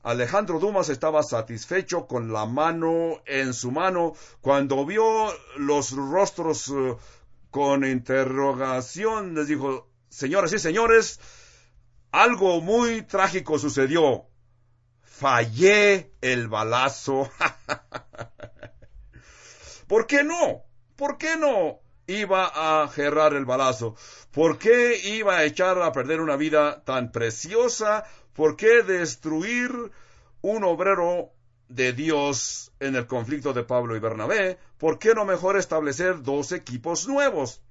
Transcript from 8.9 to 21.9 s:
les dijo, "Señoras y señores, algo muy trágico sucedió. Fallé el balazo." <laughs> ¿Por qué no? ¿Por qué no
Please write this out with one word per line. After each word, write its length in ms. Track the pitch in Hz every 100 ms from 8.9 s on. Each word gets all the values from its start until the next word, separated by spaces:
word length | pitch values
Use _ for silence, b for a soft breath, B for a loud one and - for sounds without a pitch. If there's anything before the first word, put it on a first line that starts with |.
| 170 220 220 190
les 140 | 156 147
dijo, 400 | 147 139 131 - _ _
"Señoras 440 | - 135 185 175
y 60 | 208
señores, 600 | 165 190 233 226 - - B B B B B B _ _ _
algo 500 | 160 226 220 190 170
muy 420 | 165 226 233 226
trágico 560 | 220 196 190 185 160 151
sucedió. 680 | 147 135 135 165 151 107 - _ _ _ _ _ _ _
Fallé 1120 | _ - 139 123 117 113 185 208 208 190 - -
el 280 | 127 123 117
balazo." 840 | 107 110 120 135 - - 135 135 -
<laughs> 2500 | 165 - - 147 _ - - - 113 - - - 117 - - - - - - - - - - - -
¿Por 200 | 214 226
qué 180 | 285
no? 400 | 294 339 311 - - - _ -
¿Por 220 | 285 -
qué 180 | 311 330
no 440 | 302 220 175 - _